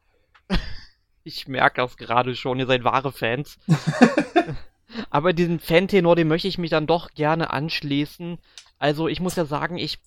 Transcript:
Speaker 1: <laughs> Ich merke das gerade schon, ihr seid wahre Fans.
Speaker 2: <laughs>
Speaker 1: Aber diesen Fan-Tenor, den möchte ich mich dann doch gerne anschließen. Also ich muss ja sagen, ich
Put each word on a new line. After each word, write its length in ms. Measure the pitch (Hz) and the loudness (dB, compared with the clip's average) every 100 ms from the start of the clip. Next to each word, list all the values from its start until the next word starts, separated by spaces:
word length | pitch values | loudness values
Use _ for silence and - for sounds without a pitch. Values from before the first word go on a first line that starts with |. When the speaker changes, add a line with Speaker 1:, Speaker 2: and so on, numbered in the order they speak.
| _ _ _ _ - | _ _ _ _ -2
Speaker 1:
<laughs> 80 | 196 - - - _ _ _ | -2 -2 -10 -12 _ _ _
Ich 240 | 160 - - | -16 -14 -6
merke 340 | 127 135 - | 2 2 2
das 140 | 127 - | -4 -4
gerade 400 | 117 120 123 120 | -2 0 0 -4
schon, 240 | 135 127 | -4 -2
ihr 80 | 127 | 2
seid 160 | 127 | 2
wahre 300 | 120 123 135 | 2 0 -2
Fans. 440 | - 113 127 147 - - | -4 -4 -2 -6 -8 0
Speaker 2:
<laughs> 1400 | 151 - - 233 - - - - 143 - _ _ 233 - | 0 2 4 4 4 0 0 0 -6 -12 _ _ -14 -4
Speaker 1:
Aber 220 | 143 175 | 0 0
diesen 280 | 170 175 170 | 2 0 -2
Fan-Tenor, 580 | - 165 190 202 170 170 | 2 2 4 2 4 4
den 100 | 160 | 4
möchte 220 | 165 190 | 0 -2
ich 80 | 175 | -4
mich 140 | 165 | -2
dann 160 | 160 151 | 0 2
doch 240 | 170 - | -2 -2
gerne 380 | - 151 160 160 | -4 0 0 -2
anschließen. 840 | 135 160 - 147 143 147 - 175 170 _ - - - | -4 -4 -6 -2 -2 -4 -8 -12 -12 _ -20 -20 -2
Also 300 | 143 151 160 | -2 0 -2
ich 140 | 156 | -2
muss 160 | 180 180 | -4 -2
ja 80 | 147 | -2
sagen, 320 | 143 160 170 | -2 -4 -6
ich 240 | 147 - | -8 -10